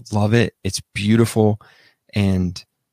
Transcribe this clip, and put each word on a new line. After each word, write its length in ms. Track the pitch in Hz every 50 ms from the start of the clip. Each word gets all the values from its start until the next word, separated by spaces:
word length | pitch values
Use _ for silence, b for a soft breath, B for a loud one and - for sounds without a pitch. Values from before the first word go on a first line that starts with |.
| - - 107
love 200 | 104 104 104 110
it. 220 | 120 107 - - _ -
It's 180 | 95 - - - _ -
beautiful, 680 | 101 101 104 110 113 117 110 - 113 110 107 104 - b b b b b b b b b _ -
and 500 | 104 101 98 95 92 90 87 87 - - _ _ _ _ _